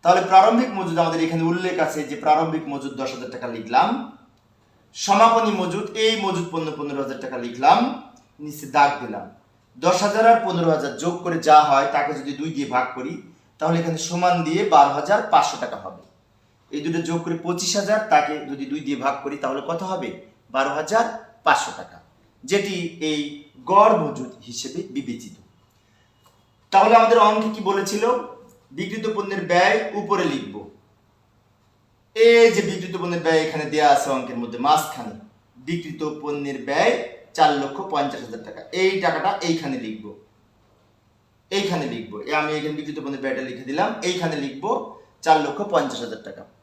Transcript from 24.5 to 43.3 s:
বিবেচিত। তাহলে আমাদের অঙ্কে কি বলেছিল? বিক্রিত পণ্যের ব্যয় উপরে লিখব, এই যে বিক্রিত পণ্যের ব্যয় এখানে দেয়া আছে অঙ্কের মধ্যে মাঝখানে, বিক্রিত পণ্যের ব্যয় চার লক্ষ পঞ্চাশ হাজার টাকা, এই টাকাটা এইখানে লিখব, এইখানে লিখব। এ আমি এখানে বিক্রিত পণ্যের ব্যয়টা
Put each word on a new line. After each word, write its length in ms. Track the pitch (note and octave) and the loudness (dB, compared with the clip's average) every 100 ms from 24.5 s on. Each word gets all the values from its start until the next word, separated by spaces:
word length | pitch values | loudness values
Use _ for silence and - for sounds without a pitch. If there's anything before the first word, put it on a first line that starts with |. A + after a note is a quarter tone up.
| A#2 - - | -12 -8 -10
বিবেচিত। 500 | - B2+ C3 A#2 - - _ _ _ _ _ _ _ _ _ _ _ _ _ | -8 -8 -8 -10 -12 -20 _ _ _ _ _ _ _ _ _ _ _ _ _
তাহলে 240 | G3 G#3+ | 4 8
আমাদের 240 | A#3 A3+ A#3 | 8 8 6
অঙ্কে 300 | G#3 G#3+ A3 | 6 4 -2
কি 60 | - | -4
বলেছিল? 440 | F#3+ G3 - G#3 A#3 B3 - - - _ _ | -2 -2 -2 -2 0 0 -4 -18 -20 _ _
বিক্রিত 360 | C#3 F#3 A3 A3 G#3+ | -10 -8 -6 -4 -4
পণ্যের 300 | G3 G3 E3 | -4 -6 0
ব্যয় 460 | F3 G3 A3 - | 2 4 2 -2
উপরে 300 | G3+ - G3 | -6 -2 0
লিখব, 460 | D#3+ C#3 G#2 G2+ F#2 _ _ _ _ _ _ _ _ _ _ _ _ _ _ | 0 -4 -8 -14 -16 _ _ _ _ _ _ _ _ _ _ _ _ _ _
এই 380 | A3 A#3 A#3 A3+ | 4 8 10 8
যে 100 | G#3 | 6
বিক্রিত 340 | F3+ - - F#3 | -2 -6 -8 -6
পণ্যের 260 | F3 E3+ | -4 -2
ব্যয় 180 | E3 D#3+ | 2 2
এখানে 240 | D#3 D#3 | 2 -4
দেয়া 240 | D3+ D3+ D3 | -2 2 4
আছে 220 | C#3 C#3+ | 4 2
অঙ্কের 260 | C3+ B2+ A#2+ | -4 -4 -8
মধ্যে 220 | A#2 A#2 | -8 -2
মাঝখানে, 560 | C#3 D3+ - - A2 - - _ _ B2 | 2 2 0 -10 -12 -14 -20 _ _ _
বিক্রিত 460 | C3 E3+ D3+ D3+ D3+ D3 | -6 -6 -6 -6 -6 -6
পণ্যের 360 | D3 C#3+ C#3 B2+ | -6 -6 -6 -8
ব্যয় 440 | A#2+ D3 - - - - - | -4 0 2 0 -6 -14 -14
চার 160 | - D3+ | 2 2
লক্ষ 280 | C#3+ C#3 - F#3+ | 2 -4 -8 -4
পঞ্চাশ 300 | D3+ C3 - | -2 -2 -6
হাজার 220 | A2 A2+ | -12 -14
টাকা, 160 | G#2+ - - | -14 -16 -8
এই 280 | F3 F#3+ F#3+ | 0 2 2
টাকাটা 380 | E3+ D#3+ F3+ G3+ | 0 0 -2 -2
এইখানে 340 | F3 D#3+ C#3+ B2+ | -2 -2 -2 -6
লিখব, 360 | A2 G#2+ G#2 - _ _ _ _ _ _ _ _ _ _ _ _ _ | -8 -12 -14 -18 _ _ _ _ _ _ _ _ _ _ _ _ _
এইখানে 360 | G3 G3 E3+ C3+ | -4 -2 -4 -4
লিখব। 260 | A#2 - G#2 | -8 -10 -12
এ 180 | B2+ | -4
আমি 180 | D#3 D3+ | -2 -2
এখানে 200 | D3+ D3+ | -4 -4
বিক্রিত 260 | D3 C#3+ D3 | -8 -8 -10
পণ্যের 200 | C#3 C#3 | -8 -6
ব্যয়টা 220 | C3+ | -6